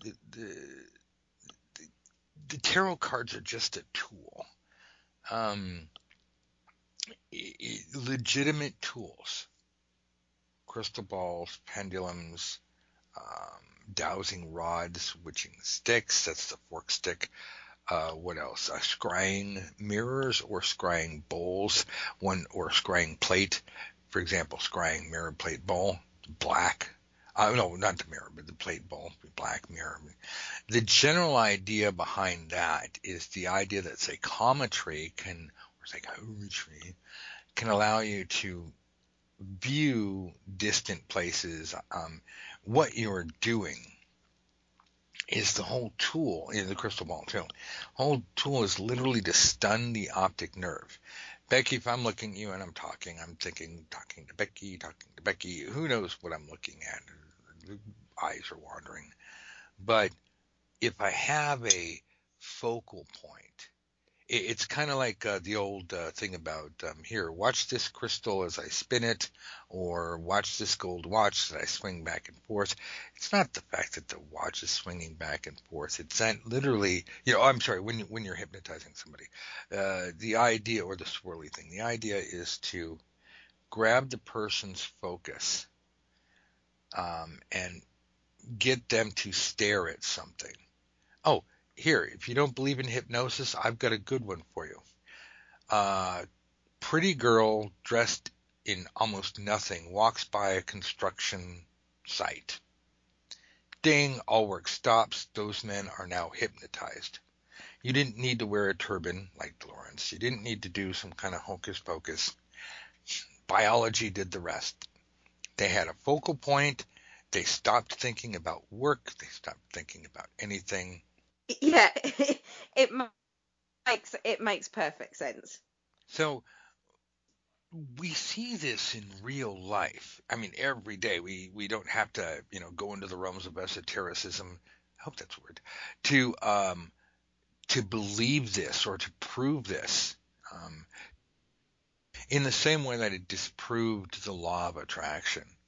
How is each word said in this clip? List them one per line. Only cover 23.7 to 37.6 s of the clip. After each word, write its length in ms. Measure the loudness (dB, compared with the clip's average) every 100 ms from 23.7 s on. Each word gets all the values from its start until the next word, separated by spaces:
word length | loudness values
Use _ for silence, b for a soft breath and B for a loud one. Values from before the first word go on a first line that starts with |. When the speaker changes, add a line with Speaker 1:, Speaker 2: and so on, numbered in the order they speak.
| B B B _
Speaker 1:
For 100 | -2
example, 380 | 0 0 -2 -4
scrying 520 | -4 0 0 0 -4
mirror, 220 | -6 -6
plate, 320 | -4 -6 -4 0
bowl, 320 | 2 2 0 -6 _ -18 -6
black. 500 | 2 4 4 2 -4 -12 _ b b 4
Uh, 160 | 6
no, 200 | 6 4 4
not 220 | 2 2
the 100 | -4
mirror, 200 | -10 -14
but 120 | -16 -16
the 80 |
plate, 340 | -8 -6 -6 -8
bowl, 240 | -10 -10 -14 -14 -8
black 320 | -4 -4 -8
mirror. 320 | -10 -8 -10 -14 -18 B B B B 2
The 120 | 4
general 560 | 8 10 10 8 6 8
idea 560 | 8 6 2 4 4
behind 580 | 4 0 0 0 -2 -4
that 480 | 0 2 0 -2 -10
is 220 | -8 -8 -8
the 200 | -4 0
idea 340 | 0 2 -2
that 160 | -4 -4
psychometry 1120 | -4 -4 -6 2 4 4 2 -2 -2 -4 -6 -8
can, 340 | -10 -10 -12 b b _
or 60 | -14
psychometry 1080 | -12 -10 -10 -10 -12 -8 -8 -8 -12 -16 -18 B B B B B
can 140 | -2